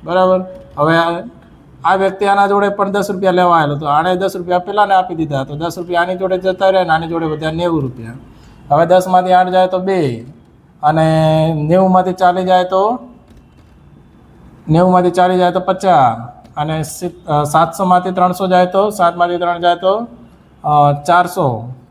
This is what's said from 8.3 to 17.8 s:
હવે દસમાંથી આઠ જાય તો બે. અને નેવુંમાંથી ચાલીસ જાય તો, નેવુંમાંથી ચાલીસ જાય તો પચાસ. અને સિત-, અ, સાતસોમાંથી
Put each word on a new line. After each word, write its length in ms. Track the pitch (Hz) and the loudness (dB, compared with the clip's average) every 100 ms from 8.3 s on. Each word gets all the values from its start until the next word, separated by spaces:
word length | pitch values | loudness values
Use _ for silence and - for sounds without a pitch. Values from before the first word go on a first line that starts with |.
| - - - - | -20 -20 -20 -2
હવે 140 | 147 170 | 0 4
દસમાંથી 480 | 185 185 185 185 | 4 4 0 4
આઠ 140 | 180 185 | 2 4
જાય 200 | 185 185 | 2 2
તો 120 | 185 | 0
બે. 460 | 185 190 143 117 123 - _ _ _ _ | -2 -2 -2 -4 -12 -20 _ _ _ _
અને 680 | 147 160 160 160 160 156 160 | 0 2 2 2 2 2 0
નેવુંમાંથી 600 | 156 151 180 190 185 185 | -2 0 2 4 2 0
ચાલીસ 320 | 180 180 180 185 | 0 0 0 2
જાય 180 | 185 | 0
તો, 360 | 180 190 202 247 - - _ - _ _ _ - - - - - - - - - - | 2 0 0 -2 -10 -20 _ -20 _ _ _ -20 -20 -20 -20 -20 -20 -20 -20 -20 0
નેવુંમાંથી 420 | 156 185 185 180 | 2 4 4 2
ચાલીસ 260 | 180 180 185 | 2 2 2
જાય 140 | 180 | 0
તો 80 | 180 | 0
પચાસ. 880 | 185 185 196 165 127 113 117 - - - | -4 -2 2 4 4 0 -10 -18 -16 -8
અને 260 | 147 156 | -6 -4
સિત-, 420 | 151 - 175 - - | -6 -8 -10 -12 -4
અ, 160 | 147 | -2
સાતસોમાંથી 680 | 147 151 170 - | 0 0 0 -2